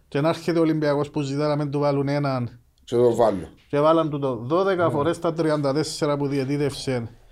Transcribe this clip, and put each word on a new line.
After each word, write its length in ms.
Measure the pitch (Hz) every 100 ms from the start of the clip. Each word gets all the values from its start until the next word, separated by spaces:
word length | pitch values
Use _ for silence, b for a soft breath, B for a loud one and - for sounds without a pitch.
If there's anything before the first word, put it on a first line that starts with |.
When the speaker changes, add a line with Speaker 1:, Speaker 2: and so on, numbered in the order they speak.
| _
Speaker 1:
και 140 | 139
να 80 | 156
έρχεται 300 | 165 180 165
ο 20 |
Ολυμπιακός 480 | 160 156 151 143 143
που 120 | 151
ζητά 260 | 135 139 151
να 80 | 143
μην 160 | 147
του 80 | 143
βάλουν 280 | 143 143 139
έναν 520 | 147 143 131 117 - _ _
Speaker 2:
Και 120 | - 120
το 200 | 123 110
βάλω. 340 | 113 95 80 - _
Speaker 1:
και 120 | 143
βάλαν 300 | 151 165 156
του 100 | 143
το 160 | 139 117
δώδεκα 500 | 120 165 196 180 165
Speaker 2:
Ναι. 60 |
Speaker 1:
φορές 280 | 147 147 170
τα 140 | 170
τριάντα 400 | 160 156 151 139
τέσσερα 440 | 143 151 - 151 143
που 100 | 143
διαιτήτευσε 840 | 139 131 143 143 - - 123 113 b b